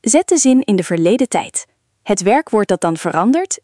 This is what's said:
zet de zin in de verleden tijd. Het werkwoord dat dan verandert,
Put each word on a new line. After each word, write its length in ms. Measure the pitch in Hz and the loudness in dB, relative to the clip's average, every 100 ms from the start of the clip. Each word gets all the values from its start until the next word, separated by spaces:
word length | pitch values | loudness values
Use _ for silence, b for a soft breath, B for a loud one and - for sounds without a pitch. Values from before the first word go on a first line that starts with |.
zet 280 | - 277 370 | 2 2 2
de 80 | 339 | 0
zin 260 | 262 262 | 2 2
in 140 | - 196 | 2 -2
de 80 | |
verleden 440 | 170 170 165 220 254 | 0 0 0 2 0
tijd. 380 | 185 165 - - _ _ _ | -2 -6 -12 -14 _ _ _
Het 180 | - 202 | -4 -2
werkwoord 460 | 180 247 320 220 208 | 2 0 0 -2 0
dat 120 | 180 | 0
dan 160 | 175 165 | -2 -4
verandert, 640 | 175 156 202 302 381 - | -4 -2 0 0 -2 -8